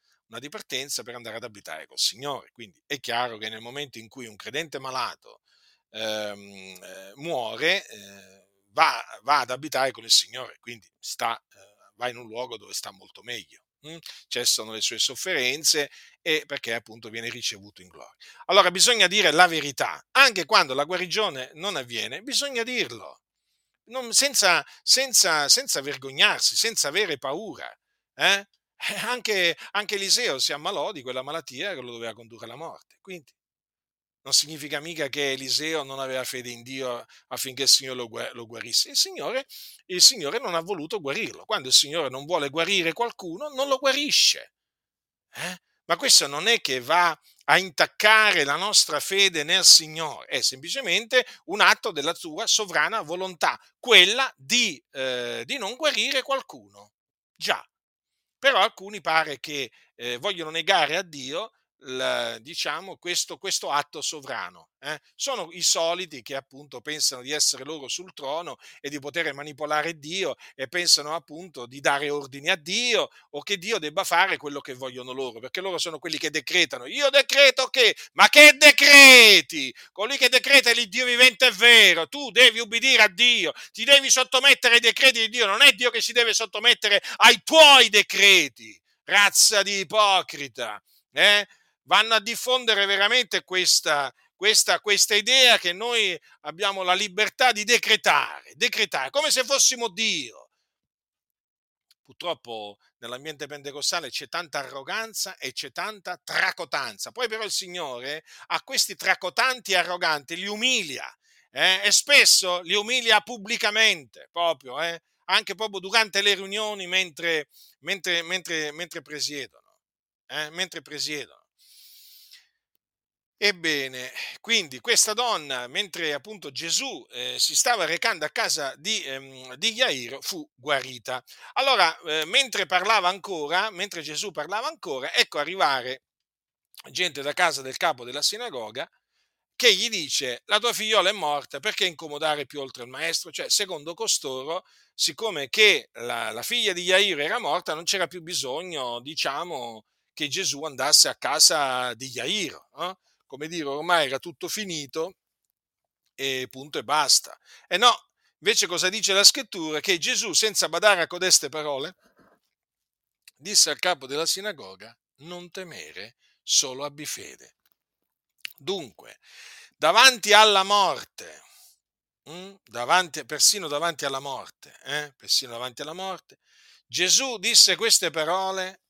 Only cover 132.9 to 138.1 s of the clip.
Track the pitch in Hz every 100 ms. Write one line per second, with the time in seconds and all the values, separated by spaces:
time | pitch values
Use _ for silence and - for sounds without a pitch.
132.9 | 220 180 196 202 170 147 180 220 180 202
133.9 | 175 147 151 202 156 151 208 285 330 185
134.9 | 131 139 240 226 156 147 190 156 135 123
135.9 | 131 _ _ _ _ _ _ _ - -
136.9 | 135 180 139 139 147 175 139 131 - 175
137.9 | 127 120